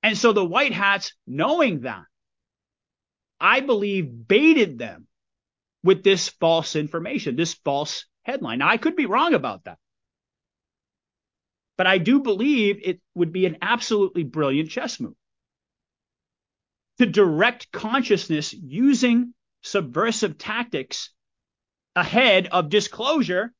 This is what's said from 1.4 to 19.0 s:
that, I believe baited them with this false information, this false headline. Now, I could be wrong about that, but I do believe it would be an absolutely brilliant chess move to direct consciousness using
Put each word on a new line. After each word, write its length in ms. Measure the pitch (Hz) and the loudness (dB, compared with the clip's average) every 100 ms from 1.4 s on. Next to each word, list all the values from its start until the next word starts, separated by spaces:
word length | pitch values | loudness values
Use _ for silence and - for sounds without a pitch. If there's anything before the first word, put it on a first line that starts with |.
| 208 330 277 156 | 0 2 0 0
that, 220 | 123 98 80 _ _ _ _ _ _ _ _ _ _ _ _ _ | -8 -12 -16 _ _ _ _ _ _ _ _ _ _ _ _ _
I 220 | 175 254 | 2 2
believe 680 | 277 220 202 196 151 117 113 | 2 0 0 -2 -4 -8 2
baited 520 | 208 311 311 202 123 | 4 6 4 2 -2
them 280 | 117 85 _ _ _ _ _ _ _ _ | -12 -14 _ _ _ _ _ _ _ _
with 180 | 175 190 | 2 4
this 260 | 196 190 - | 4 2 -2
false 460 | - 165 165 160 | -2 2 2 0
information, 640 | 156 151 170 180 262 - 127 | -4 -4 -6 -6 -6 -6 -4
this 180 | 170 | -4
false 520 | - - 139 147 - - _ | -4 -4 -4 -4 -10 -14 _
headline. 380 | - 262 147 113 | -10 -8 -6 -2
Now, 80 | 151 | 0
I 80 | 226 | 0
could 200 | 311 359 | -2 -2
be 100 | 247 | -2
wrong 280 | 214 330 | 0 2
about 300 | 240 131 95 | 0 -2 -8
that, 140 | - 85 _ _ _ _ _ _ _ _ _ _ _ _ _ _ _ _ _ _ _ - | -14 -20 _ _ _ _ _ _ _ _ _ _ _ _ _ _ _ _ _ _ _ -2
but 80 | 185 | 2
I 120 | 190 | 2
do 220 | 165 277 | 4 2
believe 600 | 269 196 262 277 208 202 | 2 -2 2 2 2 0
it 180 | 185 180 _ | -4 -8 _
would 180 | - 170 | -4 -2
be 140 | 180 185 | 0 -2
an 120 | 160 | -2
absolutely 600 | 190 233 - 214 190 180 | -2 -2 0 0 0 0
brilliant 460 | 151 156 143 139 156 | -4 -2 0 0 -2
chess 280 | - 262 - | -6 -8 -8
move 160 | 104 - _ _ _ _ _ _ _ _ _ _ _ _ _ _ _ _ _ _ | -10 -12 _ _ _ _ _ _ _ _ _ _ _ _ _ _ _ _ _ _
to 80 | 240 | 2
direct 640 | 165 190 156 220 240 - | 4 4 4 0 0 -14
consciousness 840 | - 220 262 262 196 - 151 156 | -10 -4 -2 0 0 0 -4 -4
using 840 | - 147 151 262 247 | -12 -12 0 2 4